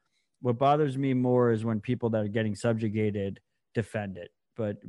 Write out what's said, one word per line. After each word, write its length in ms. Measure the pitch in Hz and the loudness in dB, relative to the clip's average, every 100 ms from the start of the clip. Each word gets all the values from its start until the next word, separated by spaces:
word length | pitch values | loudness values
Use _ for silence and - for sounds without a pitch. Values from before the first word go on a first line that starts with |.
| _ _ _ _ | _ _ _ _
What 160 | 127 120 | -2 2
bothers 380 | 139 147 151 131 | 4 4 2 0
me 160 | 139 | 0
more 380 | 127 127 123 120 | 2 4 4 4
is 120 | 110 | 2
when 160 | 113 110 | 0 -2
people 300 | - 120 117 | -2 -2 0
that 140 | 110 104 | 0 0
are 20 | |
getting 280 | 113 110 98 | 0 -2 0
subjugated 840 | 120 113 113 107 107 101 98 95 _ _ _ | 0 0 -2 0 -2 -2 -4 -8 _ _ _
defend 440 | - 107 110 101 90 | -6 -4 -4 -6 -10
it. 140 | 87 _ _ - | -14 _ _ -6
But, 200 | 104 101 | -4 -6